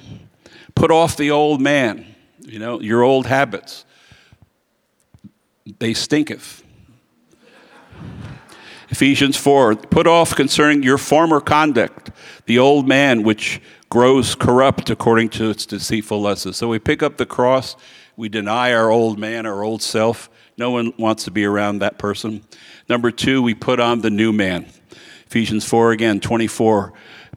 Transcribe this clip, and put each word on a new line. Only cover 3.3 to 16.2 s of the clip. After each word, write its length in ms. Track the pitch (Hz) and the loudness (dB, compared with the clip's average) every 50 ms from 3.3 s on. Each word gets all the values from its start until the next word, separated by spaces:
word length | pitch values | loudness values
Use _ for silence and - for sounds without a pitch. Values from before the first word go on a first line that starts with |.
| 131 135 139 110 98 - - - - - - _ _ _ _ _ _ _ _ _ _ _ _ _ _ _ _ _ _ _ _ _ _ _ _ _ _ _ - - _ _ _ _ _ _ - 101 - | 0 0 0 -2 -4 -10 -12 -14 -20 -20 -20 _ _ _ _ _ _ _ _ _ _ _ _ _ _ _ _ _ _ _ _ _ _ _ _ _ _ _ -20 -20 _ _ _ _ _ _ -20 -20 -12
They 160 | - 117 113 110 | -6 -6 -4 -4
stinketh. 680 | - - - 151 151 147 - - - - - - - _ _ _ _ - _ _ _ _ _ _ _ _ _ _ _ _ _ _ - _ _ - - - - - - - - - - - - - - - - - - - - - - - - | -4 -4 -2 -2 -2 -2 -4 -8 -14 -16 -20 -20 -20 _ _ _ _ -20 _ _ _ _ _ _ _ _ _ _ _ _ _ _ -20 _ _ -20 -20 -20 -20 -20 -20 -18 -18 -16 -16 -16 -18 -18 -20 -20 -20 -20 -20 -20 -20 -20 -20 -14 -8
Ephesians 480 | - - 135 139 135 - 143 135 - | -2 0 2 2 2 2 0 0 0
four, 380 | - - 143 139 139 127 107 107 | 0 2 4 4 4 4 2 2
"Put 320 | 107 - - - 160 170 | 0 -2 0 0 2 4
off 280 | 170 170 170 151 - - | 4 4 4 2 2 0
concerning 460 | - 135 131 - 156 147 151 147 143 | 0 0 0 2 2 2 2 2 2
your 160 | 131 131 139 | 2 2 0
former 420 | 135 - - 143 156 170 165 156 139 | 0 0 2 2 2 4 4 2 0
conduct, 680 | - - 151 151 156 151 120 113 92 - - - - - - - - - - - _ | 2 2 2 2 2 2 2 0 0 -2 -4 -12 -20 -20 -20 -20 -20 -20 -20 -10 _
the 100 | - 117 | 0 2
old 300 | 123 131 139 147 147 131 | 4 6 6 4 4 2
man 340 | 135 131 139 143 135 120 110 | 2 2 4 4 4 2 2
which 400 | 104 110 107 - - - - - - - - - _ | 2 2 0 0 -2 -8 -8 -10 -14 -20 -20 -20 _
grows 460 | - - 120 123 131 135 131 117 - - | -2 2 4 6 6 6 4 2 0 -2
corrupt 560 | - - 123 123 127 135 139 - - - - | 0 2 4 4 4 4 4 2 0 -4 -6
according 400 | 107 - - 117 113 113 110 107 | -4 -2 0 2 2 2 2 0
to 220 | - - 110 107 | -2 -4 -4 -4
its 160 | 104 - - | -4 -6 -8
deceitful 540 | - 101 95 - - 113 110 - - 107 104 | -10 -10 -8 -6 -4 -4 -4 -4 -4 -4 -2